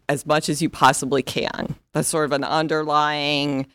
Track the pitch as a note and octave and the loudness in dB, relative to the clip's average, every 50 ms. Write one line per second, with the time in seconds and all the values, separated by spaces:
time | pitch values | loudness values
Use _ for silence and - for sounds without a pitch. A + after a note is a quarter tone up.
0 | _ - C#3+ C#3 - - D3+ D#3 - - D3+ C#3+ E3 - - - C#3+ C3 C#3 - | _ -4 -4 -4 0 0 0 0 2 -2 -2 -2 -2 -4 0 4 4 4 4 4
1 | C#3+ B2+ - - - - - A#2+ - - - - - - - - _ _ - D3 | 0 0 0 0 0 -2 -4 -4 -4 -4 -4 -6 -8 -8 -10 -12 _ _ -4 -2
2 | D#3 - - D#3 D3+ C3 C#3+ C#3 C3+ - D3+ D#3 D#3+ D#3+ D#3+ D#3 D#3 D3+ D3 D3+ | -2 0 0 0 0 0 0 -2 -2 0 0 0 0 0 0 -2 0 2 2 2
3 | D3+ D3+ D3+ D3 C#3+ D3 D3 C#3+ C#3+ D3 C#3+ C3+ C3+ - _ | 2 2 0 0 0 0 0 0 0 0 -2 -2 -4 -6 _